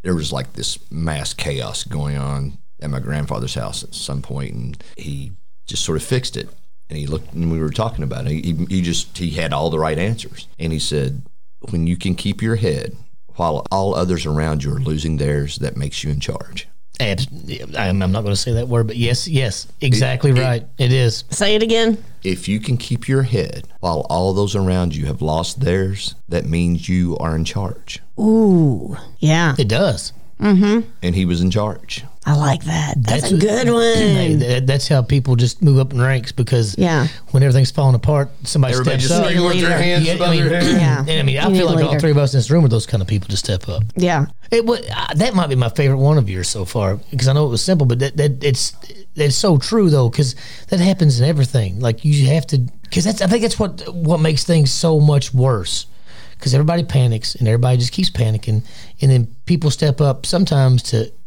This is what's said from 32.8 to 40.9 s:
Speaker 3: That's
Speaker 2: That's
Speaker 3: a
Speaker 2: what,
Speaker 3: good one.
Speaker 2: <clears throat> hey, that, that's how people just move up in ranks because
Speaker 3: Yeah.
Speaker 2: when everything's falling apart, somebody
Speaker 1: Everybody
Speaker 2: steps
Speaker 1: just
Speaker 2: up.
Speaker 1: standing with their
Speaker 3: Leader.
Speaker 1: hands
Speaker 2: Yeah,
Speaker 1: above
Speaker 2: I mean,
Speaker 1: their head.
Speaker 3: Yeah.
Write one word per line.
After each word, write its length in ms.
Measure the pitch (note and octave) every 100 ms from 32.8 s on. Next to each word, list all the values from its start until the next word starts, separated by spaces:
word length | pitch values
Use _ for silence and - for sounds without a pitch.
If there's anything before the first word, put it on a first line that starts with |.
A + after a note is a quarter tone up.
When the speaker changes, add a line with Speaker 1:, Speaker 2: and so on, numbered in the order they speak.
| D3 -
Speaker 3:
That's 200 | A2 A#2+ -
Speaker 2:
That's 20 |
Speaker 3:
a 40 |
Speaker 2:
what, 60 | F3+
Speaker 3:
good 260 | G#3+ A3 A#3+
one. 80 | A#3
Speaker 2:
<clears throat> 140 | A#3
hey, 400 | A3+ G#3+ E3 F3
that, 320 | D3+ B2+ B2 C3
that's 200 | C3+ -
how 140 | C#3+
people 340 | A#2 C#3 C3
just 260 | A#2+ B2 -
move 160 | D#3 C3+
up 140 | C3+
in 80 | C3
ranks 300 | B2+ C3 -
because 460 | - A#2 B2 A2 F2+
Speaker 3:
Yeah. 300 | F3 D#3 D#3 - -
Speaker 2:
when 120 | C3+
everything's 280 | C3+ B2+ B2+
falling 240 | - C#3
apart, 340 | B2 - D3 C#3 -
somebody 300 | C3 D3 C3
Speaker 1:
Everybody 260 | B2+ B2+ C3
Speaker 2:
steps 100 | C3
Speaker 1:
just 40 | E3+
Speaker 2:
up. 60 |
Speaker 1:
standing 200 | D#3+ F3
with 80 | F3 F3+
their 100 | F3
Speaker 3:
Leader. 80 | E3+
Speaker 1:
hands 240 | F3 E3+
Speaker 2:
Yeah, 80 | D#3+
Speaker 1:
above 140 | F3 F3
Speaker 2:
I 20 |
mean, 100 | D#3+
Speaker 1:
their 160 | C#3+ F3
head. 100 | - G3
Speaker 3:
Yeah. 180 | D3